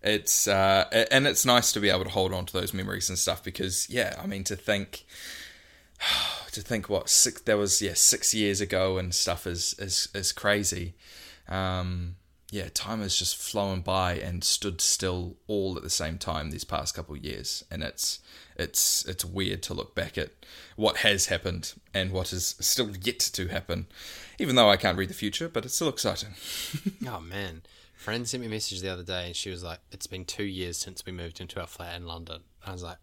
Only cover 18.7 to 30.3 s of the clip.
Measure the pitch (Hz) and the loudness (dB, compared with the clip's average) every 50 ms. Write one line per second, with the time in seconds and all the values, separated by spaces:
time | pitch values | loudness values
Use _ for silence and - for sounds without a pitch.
18.7 | - - - - - - - - 90 - - 87 90 98 95 98 98 90 - - | 2 2 4 4 2 2 0 -2 -4 -6 -6 -4 -2 -2 -2 -2 -2 -4 -6 -6
19.7 | - - - - _ - 85 - - 92 78 - - _ - - - - - - | -6 -6 -8 -4 _ -4 -4 -2 -4 -4 -4 -4 -8 _ -20 -20 -20 -20 -20 -16
20.7 | - - 107 107 - - - 110 101 95 - - 92 85 - 92 90 90 - - | -4 2 2 2 4 6 4 4 6 6 2 2 0 0 0 -4 -4 -4 -8 -10
21.7 | - - _ _ - 98 92 92 95 92 92 - 92 90 87 - - - - - | -12 -14 _ _ -2 -2 -2 0 0 -2 -2 -2 -2 -2 -2 -2 -4 -2 0 2
22.7 | - - 123 104 101 92 90 120 117 - - - - - 92 87 - 85 - - | 2 2 0 -2 -2 -2 -2 -2 0 0 -2 -2 -2 -4 -6 -4 -4 -6 -4 -2
23.7 | 85 92 92 - - - - - - - - - - - - 151 127 127 113 104 | -4 -4 -4 -8 -14 -16 -16 -16 -14 -16 -16 -18 -6 -4 0 4 6 8 10 10
24.7 | 98 95 - 95 87 95 95 92 - - 110 101 - - 160 170 - 113 107 127 | 8 8 4 0 2 2 -2 -2 -2 -4 -4 -4 -2 -4 -6 -2 -4 -4 -4 -2
25.7 | - - 170 151 131 - - 107 95 - - 104 92 - - - - - - - | -2 0 0 0 -2 0 -2 -2 -2 -2 -8 -10 -14 -14 -12 -10 -8 -8 -8 -6
26.7 | - 147 - 196 190 - - 127 110 87 80 85 92 101 98 90 82 80 - - | -8 -4 -6 -6 -6 -6 -8 -8 -8 -10 -10 -10 -8 -8 -8 -8 -10 -12 -18 -20
27.7 | - - - - _ - - 104 107 120 120 113 - 123 120 110 110 107 - - | -20 -20 -20 -20 _ -12 -6 -4 -4 -4 -4 -4 -6 -6 -6 -6 -6 -4 -4 -4
28.7 | 98 92 92 95 92 90 90 90 92 90 87 87 87 - - 98 90 87 90 85 | -6 -4 -4 -6 -6 -6 -6 -6 -6 -6 -6 -6 -6 -6 -6 -6 -8 -8 -8 -10
29.7 | 82 - _ _ - 95 - - 98 92 90 - | -12 -12 _ _ -14 -14 -12 -10 -10 -10 -10 -10